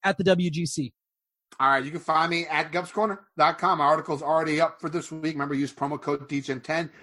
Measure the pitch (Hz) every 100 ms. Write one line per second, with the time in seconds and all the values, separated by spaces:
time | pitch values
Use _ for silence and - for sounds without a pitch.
0 | 196 190 190 180 175 156 165 - 123 -
1 | _ _ _ _ _ - 135 135 139 160
2 | - 160 165 170 160 151 156 170 175 208
3 | 214 196 - - 151 - 185 165 143 156
4 | 151 147 147 160 160 151 160 - 165 165
5 | - 160 156 147 143 139 139 - 143 147
6 | 147 143 135 143 135 131 - 160 160 -